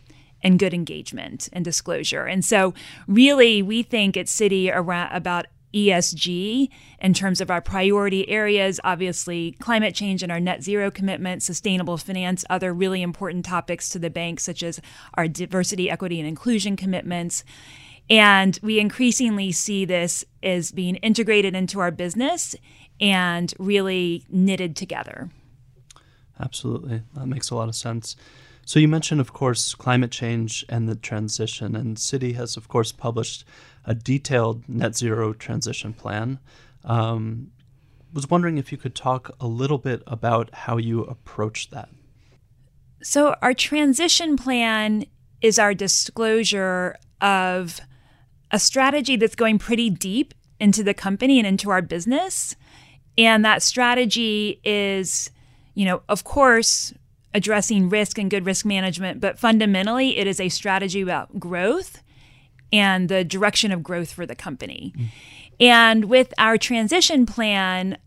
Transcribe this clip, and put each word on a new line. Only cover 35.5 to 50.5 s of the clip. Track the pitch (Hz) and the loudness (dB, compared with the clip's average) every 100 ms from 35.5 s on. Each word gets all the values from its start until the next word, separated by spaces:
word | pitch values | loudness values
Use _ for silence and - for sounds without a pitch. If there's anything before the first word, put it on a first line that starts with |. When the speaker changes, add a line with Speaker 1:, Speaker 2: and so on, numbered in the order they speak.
| 113 110 - 107 | -6 -6 -8 -10
Speaker 2:
plan. | 110 110 104 120 135 _ - - _ | -10 -8 -6 -4 -8 _ -20 -20 _
Um, | - 117 113 113 110 113 131 _ _ _ _ _ - | -4 -2 0 -2 -4 -8 -12 _ _ _ _ _ -12
was | 147 135 | -8 0
wondering | 175 170 156 | 2 2 -2
if | - | -4
you | 139 | -8
could | 127 | -10
talk | - 127 127 - - | -4 -2 -2 -4 -8
a | 120 | -6
little | 113 135 143 | -2 0 0
bit | 135 117 - | -2 -6 -6
about | 113 120 113 113 | -4 0 0 -2
how | - - 117 | -8 -4 -2
you | 113 113 | 0 -2
approach | - - - - 110 - - | -4 -10 -14 -6 -6 -6 -12
that. | 123 - - _ _ _ _ _ _ _ _ _ _ | -14 -16 -20 _ _ _ _ _ _ _ _ _ _
Speaker 1:
So | - 285 294 - | -2 2 2 4
our | 254 | 0
transition | 254 - 302 294 262 339 - 330 277 | 0 0 2 2 2 2 2 2 0
plan | 262 247 226 214 214 214 - _ _ - | 0 0 0 0 0 -2 -4 _ _ 2
is | 226 220 | 2 6
our | 208 | 4
disclosure | 202 196 - - - 226 220 214 202 190 180 180 - _ - | 2 0 0 -2 -2 2 2 2 0 0 0 -2 -6 _ -2
of | 202 190 185 185 175 - - - _ _ _ _ - | 2 2 0 -2 -6 -10 -18 -20 _ _ _ _ -2
a | 214 | 2
strategy | - 262 262 294 277 240 | 2 4 2 2 0 2
that's | 220 | 2
going | - 226 214 | 2 2 2
pretty | - 233 233 | 0 0 0
deep | 165 190 226 - - _ | -2 -2 -2 -2 -6 _